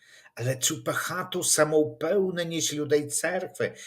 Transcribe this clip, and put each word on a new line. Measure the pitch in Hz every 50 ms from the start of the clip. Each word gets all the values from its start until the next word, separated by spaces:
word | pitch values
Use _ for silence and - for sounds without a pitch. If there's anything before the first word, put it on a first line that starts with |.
| _ - - - - - -
Але | - 117 131 131
цю | 123 - - 156 120 -
пихату | 123 113 - - - 170 185 180 - - 180 156
самовпевненість | - - 165 151 151 156 156 147 151 151 - 160 165 196 202 190 185 170 175 170 165 165 156 151 - 151
людей | 151 147 131 147 151 147
церкви, | - - - - 165 185 185 185 - - - 113 - - - -